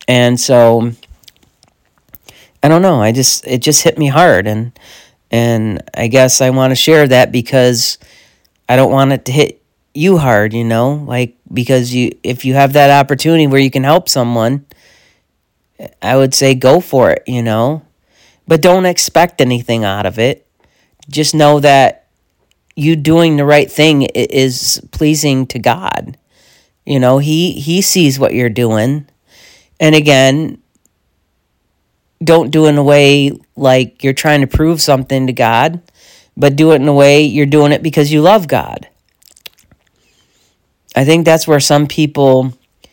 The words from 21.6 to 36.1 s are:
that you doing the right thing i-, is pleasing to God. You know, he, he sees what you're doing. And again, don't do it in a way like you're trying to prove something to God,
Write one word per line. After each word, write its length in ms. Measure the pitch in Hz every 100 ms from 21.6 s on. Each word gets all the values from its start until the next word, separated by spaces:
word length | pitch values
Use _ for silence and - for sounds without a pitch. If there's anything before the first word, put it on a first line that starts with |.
that 460 | 143 139 127 - _ _ _ _ _ _ _ -
you 160 | 151
doing 420 | 160 147 165 165 147
the 80 |
right 260 | 143 147 -
thing 340 | - 156 143
i-, 40 | 135
is 640 | - - 139 131 127 - - -
pleasing 540 | - 151 156 147 131 131
to 100 | 120
God. 580 | 120 147 - - - - _ _ _ _ _ _ -
You 140 | 139
know, 180 | 127 135
he, 340 | 147 156 175
he 300 | - 143 180
sees 380 | 196 - 151 131
what 140 | 135
you're 140 | 120 120
doing. 600 | 110 117 110 117 147 143 _ _ _ _ _ _ -
And 160 | 156 156
again, 640 | 147 135 131 143 156 - _ _ _ _ _ _ _ _ _ _ _ _ _ _ _ _
don't 280 | 165 165 135
do 160 | 156 156
it 40 |
in 80 | 147
a 60 |
way 480 | 147 143 139 143 139 - _ -
like 480 | 139 131 127 -
you're 80 | 139
trying 300 | 135 156 147
to 40 | 135
prove 340 | - 160 165
something 460 | - 131 131 135 131
to 60 |
God, 500 | 120 117 113 151 175 - _ _